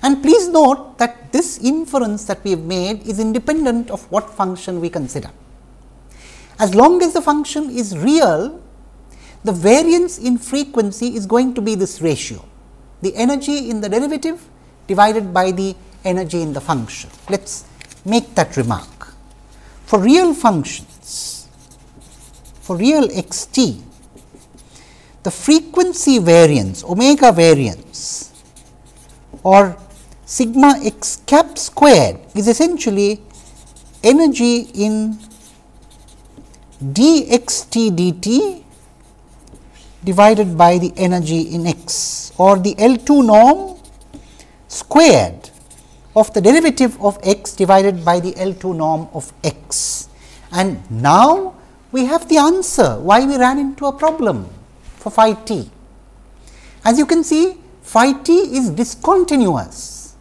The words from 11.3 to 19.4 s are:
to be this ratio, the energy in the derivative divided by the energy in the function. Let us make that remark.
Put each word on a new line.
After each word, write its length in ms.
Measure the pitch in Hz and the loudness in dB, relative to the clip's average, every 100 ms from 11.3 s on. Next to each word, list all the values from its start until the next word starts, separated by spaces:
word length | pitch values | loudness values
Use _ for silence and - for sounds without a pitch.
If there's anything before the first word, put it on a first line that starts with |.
| 233 254 | -2 0
to 60 | 247 | -4
be 140 | 208 | -4
this 260 | 214 185 - | -4 -4 -4
ratio, 440 | 160 143 - 117 - - - - - - | -4 -4 -8 -16 -20 -20 -20 -20 -20 -10
the 120 | 190 | -10
energy 540 | - 240 277 277 285 240 | -2 -2 -2 -4 -6 -6
in 140 | 220 | -8
the 60 | 208 | -4
derivative 600 | 214 285 302 320 330 - - _ _ - | -4 -4 -6 -6 -8 -14 -20 _ _ -8
divided 480 | 190 214 220 196 | 2 2 2 -4
by 160 | 180 185 | -2 -2
the 240 | 185 190 185 - - | -2 -6 -8 -20 -12
energy 360 | 190 180 170 170 | -6 -6 -4 -6
in 140 | 156 | -6
the 60 | 139 | -8
function. 500 | 139 151 113 - - - - | -6 -6 -6 -14 -18 -20 -8
Let 140 | 147 | -8
us 220 | - - - - - - | -8 -18 -18 -20 -20 -18
make 300 | 190 226 233 - | -4 -4 -2 -4
that 200 | 165 - | -4 -4
remark. 580 | 120 104 - - - - - - | -6 -6 -10 -20 -20 -20 -20 -20